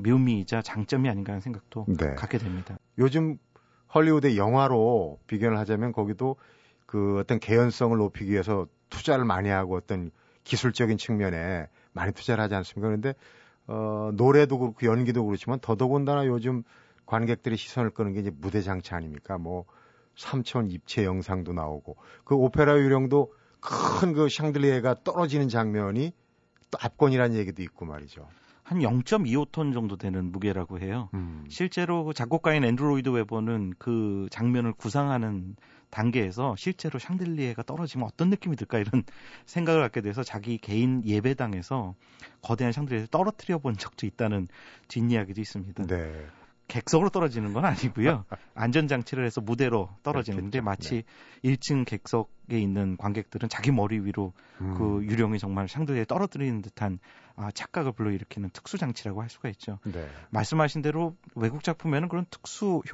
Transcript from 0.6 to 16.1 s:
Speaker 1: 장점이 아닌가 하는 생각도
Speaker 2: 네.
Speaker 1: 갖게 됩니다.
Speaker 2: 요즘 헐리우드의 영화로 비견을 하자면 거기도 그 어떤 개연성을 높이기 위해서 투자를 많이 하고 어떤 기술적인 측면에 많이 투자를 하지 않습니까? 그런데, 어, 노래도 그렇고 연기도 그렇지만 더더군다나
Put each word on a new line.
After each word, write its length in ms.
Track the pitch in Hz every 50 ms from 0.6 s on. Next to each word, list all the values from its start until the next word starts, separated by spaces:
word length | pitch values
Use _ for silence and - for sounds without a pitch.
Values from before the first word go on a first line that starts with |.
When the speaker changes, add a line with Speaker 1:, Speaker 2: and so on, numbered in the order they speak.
| 110
Speaker 1:
장점이 440 | - - 107 104 - 143 131 131 131
아닌가 240 | 107 98 98 98 101
하는 80 | 98
생각도 440 | 95 131 120 101 - _ - 113 107 95
Speaker 2:
네. 280 | 92 80 80 73 69
Speaker 1:
갖게 240 | 65 - 101 - 117
됩니다. 400 | 110 101 90 90 90 - 98 95 _ _ - -
Speaker 2:
요즘 400 | 123 135 127 160 160 160 147 - _ _ _ _ _ _ _ _ _ _ -
헐리우드의 420 | 156 160 160 156 151 139 143 117 98
영화로 840 | 98 107 120 135 135 135 127 113 110 117 123 110 90 76 71 - _ -
비견을 320 | 113 104 107 117 113 107
하자면 320 | 107 98 110 104 113 123
거기도 460 | 113 - 104 101 107 92 127 131 131 - - - - _ _ _ _ _ _ _
그 320 | - 104 101 101 98 98
어떤 200 | 98 - 123 110
개연성을 560 | - - 110 117 120 120 113 - 127 117 117
높이기 360 | 110 104 98 - - 107 98
위해서 340 | 104 101 90 104 107 98 90 - _ _ _ -
투자를 360 | - - - - 147 131 123
많이 240 | 117 95 92 98 101
하고 260 | 98 95 95 90 92
어떤 340 | 90 - - 101 92 87 82 - _ _ _ _ _ -
기술적인 540 | - - 113 - 120 110 - 123 107 110 98
측면에 680 | - - 117 104 101 95 87 82 82 90 95 87 78 - _ _ _ _ -
많이 180 | - 90 101
투자를 320 | 98 - - - 120 110 107
하지 120 | 104 101
않습니까? 320 | 98 90 - - 104 101 110
그런데, 260 | 107 107 107 135 139 _ - - - - - - _ _ _ -
어, 420 | 110 110 110 107 107 107 107 107 104
노래도 420 | 101 117 131 139 147 147 135 139 127
그렇고 300 | 127 120 110 - - 117
연기도 360 | 110 120 127 117 120 120 113
그렇지만 360 | 104 101 92 - - 131 131
더더군다나 680 | - - 113 101 131 127 135 143 143 135